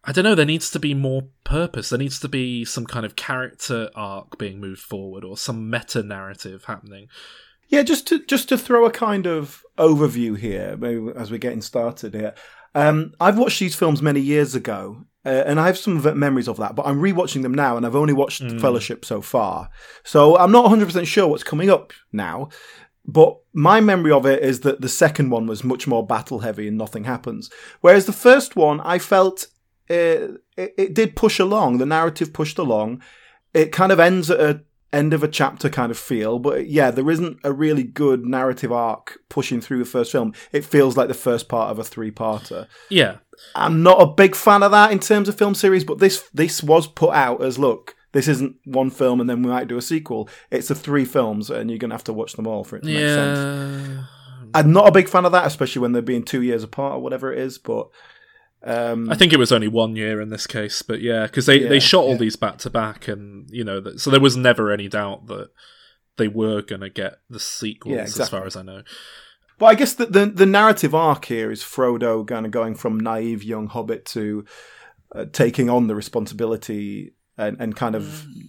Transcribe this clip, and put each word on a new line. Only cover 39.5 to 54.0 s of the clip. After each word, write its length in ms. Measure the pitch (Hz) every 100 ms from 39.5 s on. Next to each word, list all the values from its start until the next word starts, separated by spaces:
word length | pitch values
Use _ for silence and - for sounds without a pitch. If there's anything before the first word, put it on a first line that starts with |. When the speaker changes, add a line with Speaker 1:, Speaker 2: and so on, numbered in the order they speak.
| 120
Speaker 2:
through 200 | - 127
the 60 | 120
first 220 | 127 117
film. 200 | 139 110 - -
It 120 | 147
feels 320 | 147 147 135 123
like 120 | 127
the 80 | 123
first 340 | 131 117 -
part 220 | 120 110
of 80 | 110
a 40 |
three-parter. 840 | 110 - 110 107 110 107 - 87 104 - -
Speaker 1:
Yeah. 240 | 190 113 98 _ - - -
Speaker 2:
I'm 260 | 147 160
not 180 | 170 190
a 60 | 160
big 300 | 151 - -
fan 260 | - 202
of 80 | 202
that 220 | 208 214
in 80 | 196
terms 280 | - 214 196
of 80 | 208
film 200 | 208 190
series, 280 | 196 185
but 140 | - 147
this, 320 | 190 190 -
this 300 | 143 156 -
was 240 | 151 160 156
put 240 | - 160 151
out 260 | 127 123
as, 140 | 131 123
"Look, 380 | 139 113 - _ _
this 160 | 143 135
isn't 300 | 131 135 - 139
one 260 | 131 131
film 280 | 127 127 123
and 80 | 123
then 140 | 120
we 80 | 123
might 180 | 123 123
do 100 | 120
a 20 |
sequel. 480 | 120 160 156 113 107 - _
It's 180 | 127 123
a 60 | 147
three 300 | 147 143 127
films 440 | 139 113 104 107
and 220 | 120 113
you're 80 | 113
gonna 160 | 120 110
have 80 |
to 100 | -
watch 200 | 110 113
them 120 | - 110
all 180 | 107
for 120 | 98 104
it 40 |
to 60 | 156
make 80 | 151
sense." 400 | 147 147 143 143
Speaker 1:
Yeah. 640 | 139 139 139 139 139 135